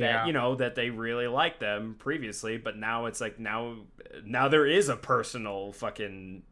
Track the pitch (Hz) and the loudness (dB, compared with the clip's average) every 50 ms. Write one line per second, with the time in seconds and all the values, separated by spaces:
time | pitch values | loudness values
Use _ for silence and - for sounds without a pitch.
0 | 120 120 120 113 113 117 - 135 120 123 131 123 127 120 117 127 120 120 120 110 | 2 2 2 2 2 2 2 2 2 2 2 2 0 0 0 -2 -2 -2 -2 -4
1 | 113 113 117 120 123 123 117 135 160 170 170 - 113 104 104 104 107 113 110 107 | -4 -2 -2 0 0 0 2 2 2 2 0 -2 -2 -2 -2 -2 -4 -6 -10 -6
2 | - 135 151 156 131 110 104 - - 110 113 113 113 113 104 107 110 110 117 117 | -4 -2 -2 -2 -4 -6 -8 -6 -4 -4 -4 -4 -4 -6 -6 -4 -4 -2 -2 -2
3 | 117 113 107 - 120 110 107 - 113 104 107 113 120 120 117 113 101 - - - | -2 -4 -4 -4 -4 -6 -6 -6 -6 -4 -4 -2 -4 -4 -8 -10 -14 -18 -20 -20
4 | - - - - - 104 117 123 135 139 151 156 147 139 160 196 202 139 123 107 | -20 -18 -16 -14 -8 -2 2 2 4 6 8 8 8 8 6 6 6 4 2 -2
5 | - - 131 120 110 - - 123 110 104 101 98 98 101 101 - 120 107 101 - | 0 2 2 2 2 0 -4 -6 -6 -4 -4 -4 -6 -6 -6 -6 -6 -6 -4 -4
6 | 107 101 95 95 95 95 92 92 - - | -6 -6 -6 -10 -12 -12 -12 -14 -14 -18